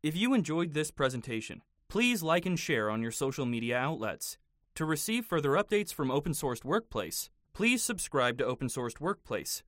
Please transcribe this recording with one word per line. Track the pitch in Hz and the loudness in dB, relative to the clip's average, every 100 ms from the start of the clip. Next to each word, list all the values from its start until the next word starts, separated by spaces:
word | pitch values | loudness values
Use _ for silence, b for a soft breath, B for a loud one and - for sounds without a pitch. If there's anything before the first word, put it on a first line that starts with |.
If | 151 165 | -2 2
you | 240 | 4
enjoyed | 262 151 160 170 | 4 4 0 0
this | 151 151 | 0 -2
presentation, | - 135 127 113 113 - - _ _ _ | 2 0 0 -4 -6 -6 -14 _ _ _
please | 208 247 233 | 2 4 4
like | 160 175 175 | 2 2 2
and | 170 | -2
share | - 131 107 | 2 2 2
on | 110 | 0
your | 117 | -2
social | 110 135 135 | -2 -2 0
media | 127 117 117 120 | -2 -2 0 0
outlets. | 135 160 110 - - - _ _ _ - | 0 -2 -4 -6 -8 -12 _ _ _ -4
To | |
receive | 160 156 - 226 226 | -2 0 0 -2 0
further | 165 143 | 0 2
updates | 151 208 208 202 | 2 2 0 0
from | - 131 | -2 0
Open | 135 143 | 0 0
Sourced | 147 143 120 | -2 -2 -4
Workplace, | 127 196 - 113 87 - - _ _ | 0 -2 0 -6 -4 -6 -8 _ _
please | - 220 247 | 0 2 2
subscribe | - 202 - 139 123 123 | 0 -4 -2 2 2 2
to | 123 | -2
Open | 127 127 | 0 -2
Sourced | - 120 - | -2 -4 -4
Workplace. | 160 202 - 107 73 - | -4 -4 -4 -6 -4 -8